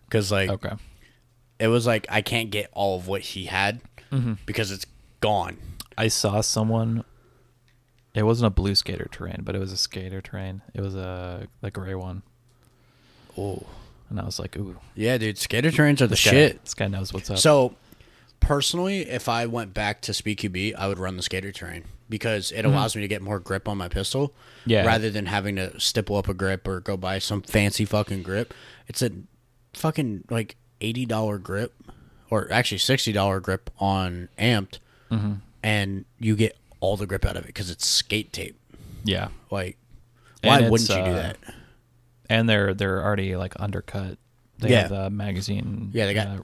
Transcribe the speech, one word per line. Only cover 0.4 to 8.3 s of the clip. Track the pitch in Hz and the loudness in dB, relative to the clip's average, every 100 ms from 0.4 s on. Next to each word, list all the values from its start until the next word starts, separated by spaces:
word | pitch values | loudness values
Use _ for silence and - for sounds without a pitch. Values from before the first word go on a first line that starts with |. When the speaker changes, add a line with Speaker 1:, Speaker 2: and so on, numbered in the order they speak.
| 95 | 0
Speaker 2:
Okay. | 95 - 107 - - - _ _ _ _ - | -2 -6 -10 -12 -20 -20 _ _ _ _ 0
Speaker 1:
it | 113 | 2
was | 120 117 | 4 4
like, | 110 - | 0 0
I | 107 | -2
can't | - 120 113 | 0 -2 -2
get | 104 - | -4 -4
all | - 101 92 | -2 0 0
of | 92 | -2
what | 98 | -4
he | - 95 87 | -4 -10 -4
had | 92 101 120 - - - | 0 0 -2 -10 -20 -6
Speaker 2:
Mm-hmm. | 135 117 107 - | -2 -2 -4 -4
Speaker 1:
because | 110 98 | -4 -4
it's | 95 - - - _ | -6 -12 -16 -20 _
gone. | 107 101 87 90 - - - - | 0 2 -2 -8 -14 -14 -10 -2
Speaker 2:
I | 113 | 0
saw | - 104 104 | 2 2 2
someone. | - 110 110 113 113 113 - - _ _ _ _ _ _ _ _ _ | 0 2 2 2 0 -2 -4 -14 _ _ _ _ _ _ _ _ _
It | 107 | 2
wasn't | 107 | 2